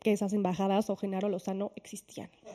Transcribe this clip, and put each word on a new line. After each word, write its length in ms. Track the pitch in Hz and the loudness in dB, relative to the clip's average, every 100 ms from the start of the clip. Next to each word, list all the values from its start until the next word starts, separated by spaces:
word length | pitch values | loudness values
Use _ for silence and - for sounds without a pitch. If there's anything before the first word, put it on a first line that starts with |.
que 100 | 220 | 2
esas 220 | 202 202 | 2 2
embajadas 560 | 208 180 175 196 196 214 | 2 0 2 2 2 2
o 40 | 196 | -2
Genaro 340 | 196 190 208 | -2 -2 0
Lozano 420 | 190 202 190 202 - | -2 -2 -4 -4 -8
existían. 540 | - 202 - - 190 - - | -14 -16 -14 -14 -14 -16 -18